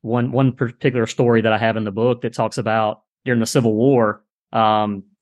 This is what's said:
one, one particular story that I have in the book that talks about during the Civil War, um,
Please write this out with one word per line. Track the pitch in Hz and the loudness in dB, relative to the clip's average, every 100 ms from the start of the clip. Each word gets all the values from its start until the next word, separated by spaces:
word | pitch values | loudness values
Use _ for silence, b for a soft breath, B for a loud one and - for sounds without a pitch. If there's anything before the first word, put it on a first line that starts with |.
one, | 113 120 120 | -6 -4 -2
one | 123 135 | 0 0
particular | 120 117 - 143 123 113 | 0 -6 -2 -2 0 -2
story | - 120 117 | 0 2 2
that | 110 | 2
I | 107 | 0
have | 113 110 | 0 -2
in | 104 | -4
the | |
book | 101 120 120 | -2 -2 -2
that | 117 | -4
talks | - 110 - | -4 -4 -4
about | 110 110 110 - _ _ | -2 -2 -2 -4 _ _
during | - 120 | -2 -2
the | 113 | 0
Civil | 143 117 | 0 2
War, | 107 127 131 110 104 _ _ _ | 2 4 4 2 -2 _ _ _
um, | 117 110 107 107 101 - _ | 0 2 2 0 -4 -12 _